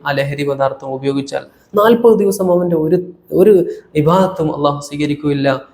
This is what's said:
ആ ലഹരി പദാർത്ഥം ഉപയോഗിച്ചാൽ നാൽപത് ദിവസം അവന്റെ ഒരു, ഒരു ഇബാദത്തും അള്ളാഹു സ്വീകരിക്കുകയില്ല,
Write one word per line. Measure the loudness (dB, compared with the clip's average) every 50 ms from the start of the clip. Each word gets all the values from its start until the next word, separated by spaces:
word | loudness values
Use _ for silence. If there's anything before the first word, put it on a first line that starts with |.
| -6
ആ | -4
ലഹരി | -2 -2 -2 -4 -4 -4 -4 -4
പദാർത്ഥം | -2 0 -2 -2 -2 -6 -10 -10
ഉപയോഗിച്ചാൽ | -8 -4 -4 -4 -4 -4 -6 -6 -8 -8 -10 -10 _ _ _ _ 0
നാൽപത് | 2 4 4 4 4 4 4 4 4
ദിവസം | 2 -2 0 -2 0 0
അവന്റെ | 0 0 0 0 0
ഒരു, | 0 0 0 0 -2 -2 -6 -16 _ _ -4
ഒരു | 0 2 4 6 6 4 2 0 -6 -14 _ _ -4
ഇബാദത്തും | 0 2 2 2 2 2 0 -2 -4 -4 -4 -2
അള്ളാഹു | 0 -2 -2 -2 -2
സ്വീകരിക്കുകയില്ല, | -8 -10 -6 -6 -4 -4 -4 -4 -2 -2 -2 0 0 0 -2 -2 -6 _